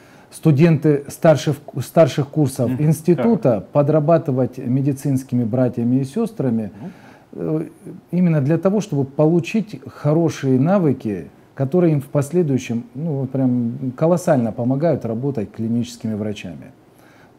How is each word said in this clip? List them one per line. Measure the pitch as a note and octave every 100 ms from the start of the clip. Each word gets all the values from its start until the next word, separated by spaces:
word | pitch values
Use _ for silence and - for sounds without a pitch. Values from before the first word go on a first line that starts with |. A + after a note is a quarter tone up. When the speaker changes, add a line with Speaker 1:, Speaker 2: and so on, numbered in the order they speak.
| - - -
Speaker 1:
студенты | - D#3+ C3+ E3+ D3+ D#3 C#3 -
старших, | - E3 C#3 D#3 C3 - C3+
старших | - E3+ D3 - C3+
курсов | D#3 C3+ - B2
Speaker 2:
Мгм. | B2+
Speaker 1:
института | D3+ D3+ - E3+ A#3 A3+ C3+ G#2
Speaker 2:
Так. | -
Speaker 1:
подрабатывать | D3 C#3+ D#3 D3 E3 - B2+ B2+ -
медицинскими | B2+ C3+ C#3 C3+ C#3+ C3 - B2
братьями | A2 B2+ B2+ - A#2+ C3
и |
сестрами, | C3+ A3 A3 - C3 A2+ G#2 G#2
Speaker 2:
Мгм. | F3+ - - - _
Speaker 1:
э, | - E3+ D#3 D#3+ - D#3+ E3+ -
именно | F3 F3 D#3
для | C3+ E3
того, | F#3+ G#3
чтобы | - C#3+
получить | C3+ - D#3 E3+ E3 A3 - C#3 A#2
хорошие | - D3 D#3 D#3+ - C3+ C3
навыки, | D#3 G3+ D#3 - A2 F#2 - - _
которые | - C3+ F3+ E3+
им | C#3+
в | -
последующем, | C#3+ C#3 F3+ D#3 B2+ - A#2 -
ну, | C3 E3 C#3
вот | C3
прям | C3 C3 B2 A#2 C3 C3 -
колоссально | D#3+ F3 F3 C3+ A2+
помогают | G#2 A#2+ C#3 E3 A#2+
работать | A2+ A2+ C#3 C3+ G2
клиническими | - A2+ A#2 A2+ - A2
врачами. | G#2 G#2+ G#2 F#2 C#2+ B1 - _ _ - - -